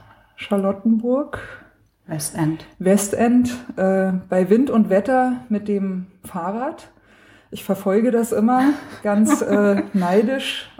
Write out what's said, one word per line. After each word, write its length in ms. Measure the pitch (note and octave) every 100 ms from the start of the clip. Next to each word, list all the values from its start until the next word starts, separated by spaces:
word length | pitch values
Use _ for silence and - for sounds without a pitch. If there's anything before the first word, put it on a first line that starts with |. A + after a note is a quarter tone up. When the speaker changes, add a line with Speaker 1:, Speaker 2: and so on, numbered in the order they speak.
| - _ _ -
Speaker 1:
Charlottenburg. 1000 | - G3+ G3 G3 A3+ A3+ A#3+ C4+ C#4+ - - - - _ _ _ -
Speaker 2:
Westend. 580 | D#3 - E3+ D#3 D#3+ - -
Speaker 1:
Westend, 720 | F#3 G3+ - - A#3 B3 A#3+ - - -
äh, 360 | F#3+ F#3+ F#3+ F#3 -
bei 200 | F#3 F#3
Wind 220 | A3+ C#4
und 180 | A3+ F#3
Wetter 480 | F#3+ A3+ B3+ B3+ B3 -
mit 180 | G#3 G#3
dem 380 | G3+ G3 F#3 F#3 _
Fahrrad. 680 | - F#3 F3 A3 C#4+ D#4+ - _ _ _ _ - -
Ich 140 | -
verfolge 460 | - F#3+ G3 G3+ B3
das 220 | A#3 A3+
immer 300 | G#3 A3+ B3+ C#4 D4
Speaker 2:
<laughs> 180 | - -
Speaker 1:
ganz, 400 | G#3 G#3 D4+ C#4+
äh, 400 | - G3+ G3+ G3+ -
neidisch 760 | F#3+ F3 G3 A3+ C4+ - - -